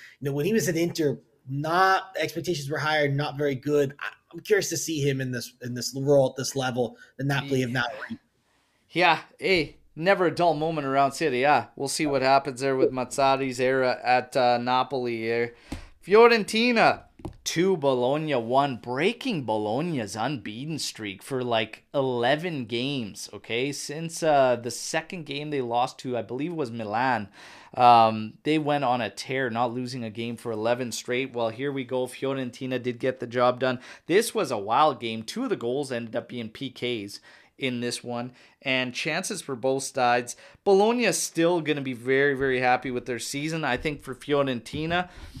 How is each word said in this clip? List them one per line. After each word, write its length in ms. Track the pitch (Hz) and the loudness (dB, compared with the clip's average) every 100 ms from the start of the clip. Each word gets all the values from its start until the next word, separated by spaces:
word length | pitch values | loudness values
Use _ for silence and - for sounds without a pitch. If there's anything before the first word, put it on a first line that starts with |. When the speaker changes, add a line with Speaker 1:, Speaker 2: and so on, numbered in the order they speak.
| - - | -20 -10
Speaker 1:
know, 100 | 139 | -6
when 160 | 139 156 | -2 0
he 60 | |
was 140 | 220 151 | 2 2
at 80 | 165 | 0
Inter, 440 | 170 175 151 117 _ _ - | -2 0 -2 -2 _ _ -10
not, 680 | 139 151 175 190 190 - - | -6 0 2 4 2 0 -6
expectations 540 | 156 165 175 160 139 | -6 -4 -6 -6 -4
were 80 | 147 | -4
higher, 280 | 151 156 143 | 0 2 2
not 300 | 139 147 139 | 0 -2 -2
very 160 | 147 | -2
good. 400 | 131 143 147 143 143 | -2 0 2 0 -2
I, 80 | 104 - _ | -12 -14 _
I'm 80 | 170 | -10
curious 260 | - 208 156 | 0 0 0
to 80 | 160 | -4
see 220 | - 160 | -4 -2
him 220 | 139 131 | -2 -2
in 100 | 131 | -4
this, 220 | 123 - - | -6 -8 -12
in 120 | 123 | -10
this 220 | 123 117 135 | -8 -8 -4
role 340 | 139 143 131 | 4 4 4
at 40 | 127 | 0
this 180 | 127 | -6
level 440 | 135 127 123 117 - - - | -4 -2 0 -2 -4 -18 -6
that 60 | 139 | -2
Napoli 360 | 139 139 131 | -2 0 0
have 80 | 127 | 0
Speaker 2:
Yeah. 40 | |
Speaker 1:
not 180 | 127 120 - - | -2 -4 -6 -10
reached. 120 | - _ _ _ _ _ _ _ | -12 _ _ _ _ _ _ _
Speaker 2:
Yeah, 300 | 160 175 156 - - | 2 4 4 0 -4
hey, 380 | 156 185 143 - _ - | 2 2 0 -6 _ -2
never 300 | 170 196 175 | 2 4 4
a 100 | 143 | 2
dull 180 | 175 | 2
moment 320 | 147 156 160 139 | 2 0 -2 0
around 280 | 135 139 | 2 2
Serie 300 | - 160 123 | 2 0 2
A. 260 | 139 139 107 - | 4 4 2 -6
We'll 100 | 139 | -6
see 180 | - 156 | -2 0
what 160 | 139 | 2
happens 380 | 131 139 143 123 | 4 4 4 -4
there 160 | 135 135 | -2 2
with 160 | 135 | 4
Mazzarri's 680 | 131 123 - 135 135 135 120 | 4 2 2 4 4 0 0
era 360 | 127 131 127 120 | 2 4 2 2
at, 320 | 117 127 123 139 | 2 2 2 2
uh, 220 | 123 120 | 4 4
Napoli 600 | 120 127 127 135 123 117 | 2 2 2 -2 -4 -2
here. 380 | 113 117 117 - - - - - - | -2 0 -2 -6 -14 -14 -14 -16 4
Fiorentina. 1000 | 202 233 233 196 220 240 233 160 107 - _ - - | 8 8 8 2 0 2 4 4 4 -4 _ -14 -12
two, 340 | - 156 190 180 | -6 0 2 2
Bologna 580 | 139 127 123 151 156 131 | 2 2 2 0 0 -2
one, 420 | 113 131 143 120 | 2 2 2 0
breaking 680 | - 127 175 233 269 185 | -6 -2 0 -2 -4 -4
Bologna's 720 | 117 110 107 117 175 147 104 107 | -2 -2 0 -2 -2 -4 -6 -4
unbeaten 640 | 120 143 101 107 147 151 | -4 -4 -8 -10 -8 -8
streak 460 | - - 104 95 | -8 -8 -10 -10
for, 200 | - 131 | -6 -6
like, 400 | 123 113 110 - _ | 0 0 -2 -6 _
eleven 720 | 147 135 123 117 151 180 156 113 | -2 -2 0 2 0 -2 -6 -6
games, 640 | 117 131 139 107 - - | -4 -4 -4 -8 -10 -14
okay? 380 | 104 - 113 135 | -14 -6 -4 -4
Since, 500 | 139 - 147 165 165 | -6 -10 -10 -10 -4
uh, 360 | 160 143 131 120 | 2 4 4 2
the 140 | 123 | -2
second 540 | - - 160 160 185 147 | -8 -6 -6 -6 -10 -10
game 240 | 139 151 | -10 -6
they 120 | 147 | -4
lost 360 | 120 117 127 - | -2 -2 -2 -4
to, 180 | 131 120 | -6 -6
I 40 | |
believe, 320 | 107 123 156 | -6 -6 -6
was 160 | 170 131 | -4 -6
Milan, 580 | 117 104 107 131 120 101 - - - - | -6 -4 0 0 0 -4 -14 -20 -20 -8
um, 600 | - 123 117 113 110 110 - | 4 8 10 8 4 -4 -6
they 160 | - 156 | 0 0
went 240 | 147 147 | 2 0
on 180 | 131 123 | 2 0
a 80 | 107 | -2
tear, 400 | - - 131 131 | -6 -6 -4 -2
not 240 | 113 123 | 0 -2
losing 300 | 120 123 127 | -2 -8 -8
a 60 | 113 | -10
game 260 | 104 117 113 | -8 -8 -8
for 160 | 120 | -6
eleven 400 | 107 113 120 123 | -2 0 0 -2
straight. 420 | 110 - 123 131 | -8 -4 -4 -4
Well, 160 | 120 117 | -2 -4
here 220 | 110 143 | -4 -6
we 120 | 135 | -6
go. 220 | 120 127 127 | -4 -4 -4
Fiorentina 760 | - 135 135 127 117 131 127 | -4 -4 -4 -6 -8 -6 -4
did 180 | 120 120 | -4 -4
get 200 | 131 127 | -4 -4
the 80 | 120 | -4
job 320 | 120 123 123 | 2 2 2
done. 200 | 127 123 - - - | -2 -4 -8 -14 0
This 300 | 180 226 220 | 0 2 -2
was 160 | 156 | -2
a 60 | 113 | -4
wild 420 | 98 117 156 127 | 0 4 4 2
game. 240 | 117 113 | -4 -8
Two 200 | 110 - | -8 -6
of 60 | 262 | -4
the 60 | 165 | -4
goals 360 | 120 131 139 | -2 -4 -4
ended 240 | 120 117 120 | -6 -6 -8
up 140 | - | -8
being 200 | 123 110 | -10 -10
P 200 | - 135 | -10 -12
Ks 500 | 117 123 120 101 - - - _ - | -8 -6 -6 -8 -14 -20 -20 _ -8
in 220 | 135 123 | -4 -4
this 240 | 120 120 | -4 -6
one, 280 | 123 120 123 - - _ | -8 -8 -8 -12 -20 _
and 320 | 139 131 127 | -2 -2 -2
chances 480 | 120 165 156 190 165 | -4 -4 -4 -4 -8
for 140 | - 131 | -8 -4
both 260 | 131 135 | -2 -2
sides. 540 | 135 - 123 123 120 - - - | -4 0 2 2 0 -10 -20 -4
Bologna 420 | - 190 214 240 226 | 4 4 6 2 2
is 120 | 160 | 0
still 420 | - - 165 175 | -2 2 2 2
gonna 220 | 147 147 | 0 -2
be 120 | 131 | -4
very, 420 | 120 120 135 143 131 | -4 0 4 4 2
very 240 | 135 127 | 0 2
happy 320 | 127 123 135 | 2 2 0
with 160 | 123 120 | -6 -6
their 100 | 120 | -6
season. 460 | - 143 151 165 | -6 -6 -6 -4
I 140 | 147 123 | -2 -2
think 260 | 160 147 | -4 -6
for 100 | - | -10
Fiorentina, 960 | 123 - 143 139 120 - 147 160 170 180 - - - | -10 -2 0 0 -2 -6 -8 -4 -4 -4 -10 -18 -6